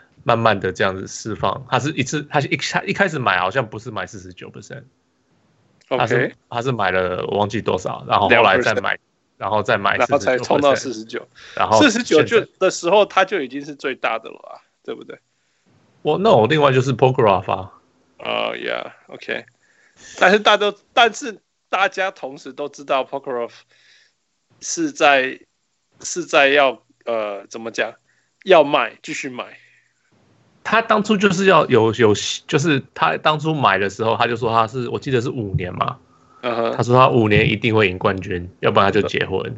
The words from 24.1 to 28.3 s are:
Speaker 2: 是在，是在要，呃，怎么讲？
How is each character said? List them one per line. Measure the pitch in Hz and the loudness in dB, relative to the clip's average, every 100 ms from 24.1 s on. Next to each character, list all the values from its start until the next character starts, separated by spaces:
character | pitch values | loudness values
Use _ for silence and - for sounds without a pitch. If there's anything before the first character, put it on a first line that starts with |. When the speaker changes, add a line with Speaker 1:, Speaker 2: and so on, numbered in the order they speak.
| _ _ _ _ _ | _ _ _ _ _
Speaker 2:
是 | - - 156 | -10 -6 -6
在， | 135 151 139 131 131 _ _ _ _ _ _ | 2 4 4 2 -6 _ _ _ _ _ _
是 | - 185 | -10 -8
在 | 151 160 139 | 0 4 4
要， | 143 135 120 _ _ | 4 2 0 _ _
呃， | - 113 107 101 98 | -6 -4 -4 -8 -12
怎 | 120 | -12
么 | 113 | -10
讲？ | 110 110 - _ _ _ | -6 -6 -8 _ _ _